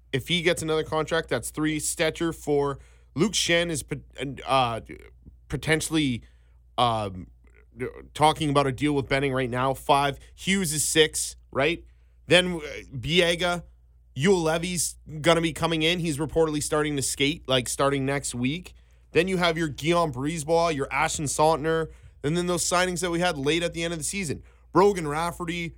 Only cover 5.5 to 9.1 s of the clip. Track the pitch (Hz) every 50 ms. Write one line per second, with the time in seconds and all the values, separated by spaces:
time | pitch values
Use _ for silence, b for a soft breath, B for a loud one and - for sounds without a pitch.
5.5 | - 131 - 151 160 156 - - 160 160 151 131 120 117 b b b b b b
6.5 | b b b _ _ - 123 120 113 110 107 101 92 92 85 - - - - -
7.5 | - 52 - _ - 117 123 - - 67 67 - - - 151 156 151 156 160 147
8.5 | 139 143 139 135 127 107 - 147 147 139 131 135